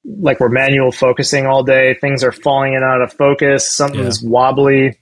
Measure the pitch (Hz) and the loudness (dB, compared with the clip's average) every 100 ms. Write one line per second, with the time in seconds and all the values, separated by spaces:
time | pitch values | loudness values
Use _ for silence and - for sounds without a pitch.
0 | - 208 156 127 123 127 135 139 127 - | -16 -4 -2 0 0 0 0 2 0 0
1 | 131 123 135 143 135 135 131 131 131 127 | 0 0 -2 -2 0 0 2 2 2 0
2 | 139 135 127 - 147 135 135 131 131 127 | -2 -2 -2 -2 -2 -2 -2 -2 0 0
3 | 123 - 139 139 139 135 - - 143 139 | -2 0 0 2 0 0 -2 -2 -2 -2
4 | 127 110 113 120 131 131 139 139 135 - | -4 -4 -2 2 2 2 2 2 0 -4